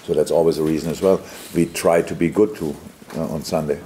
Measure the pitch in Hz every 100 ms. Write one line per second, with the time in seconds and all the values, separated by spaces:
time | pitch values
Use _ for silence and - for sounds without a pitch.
0 | - 76 76 78 82 73 78 78 80 73
1 | 95 95 - - - 85 85 - 92 85
2 | 85 82 85 98 107 - 78 71 - -
3 | - 78 80 80 67 82 76 71